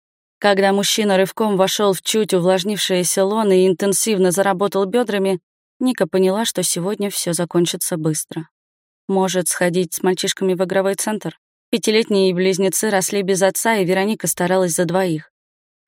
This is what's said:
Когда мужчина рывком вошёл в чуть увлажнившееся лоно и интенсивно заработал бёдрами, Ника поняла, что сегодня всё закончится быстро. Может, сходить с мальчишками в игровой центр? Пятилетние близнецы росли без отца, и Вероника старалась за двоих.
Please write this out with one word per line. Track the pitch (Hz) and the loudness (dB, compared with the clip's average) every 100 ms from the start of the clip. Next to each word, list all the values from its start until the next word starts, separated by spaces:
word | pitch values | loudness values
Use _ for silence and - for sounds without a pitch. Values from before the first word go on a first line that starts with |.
| _ _ _ _ | _ _ _ _
Когда | 208 196 196 | 2 4 2
мужчина | 196 196 - 208 190 | 2 0 0 2 2
рывком | 190 - 220 185 | 2 0 0 2
вошёл | 190 - 202 | 0 2 0
в | 180 | 0
чуть | - 220 202 | -2 -2 0
увлажнившееся | 185 175 190 190 196 - 180 170 196 | 2 2 2 0 -4 -2 -2 0 0
лоно | 190 220 214 | 0 0 2
и | 185 190 | 4 4
интенсивно | 170 202 185 226 196 185 | 2 0 0 0 2 2
заработал | 175 196 180 196 196 | 2 0 0 -2 -2
бёдрами, | 196 233 240 202 190 180 _ _ _ - | 0 -2 -2 -2 -2 -4 _ _ _ -4
Ника | 254 240 180 | -4 0 0
поняла, | 190 190 202 | 2 2 0
что | 226 - | -2 -4
сегодня | 170 175 185 214 202 | -4 -4 -4 -4 -6
всё | - 175 | -4 -4
закончится | 170 170 175 170 180 - 170 | -4 -2 0 0 -2 -6 -2
быстро. | 156 151 - 165 160 _ _ _ _ _ - | -2 -2 -6 -10 -12 _ _ _ _ _ -2
Может, | 190 185 180 175 | 0 0 0 -2
сходить | - 180 175 175 | -2 0 0 -2
с | - | -2
мальчишками | 185 180 196 - 190 | -2 0 -2 -2 -2
в | 180 | 0
игровой | 180 190 196 | 0 0 0
центр? | 196 220 214 165 - _ _ _ | -2 -4 -6 -6 -12 _ _ _
Пятилетние | 226 220 220 226 196 190 | -2 0 0 2 2 2
близнецы | 180 185 185 190 - 220 | 2 0 2 0 0 0
росли | 196 185 202 | 0 0 -2
без | 185 185 | -2 2
отца, | 190 - 226 | 2 2 0
и | 220 | 0
Вероника | 175 190 202 214 175 | 2 0 0 -2 -4
старалась | - 175 190 180 | -2 0 2 0
за | 170 | 0
двоих. | 170 185 185 156 - _ _ _ _ _ | 0 0 0 -4 -8 _ _ _ _ _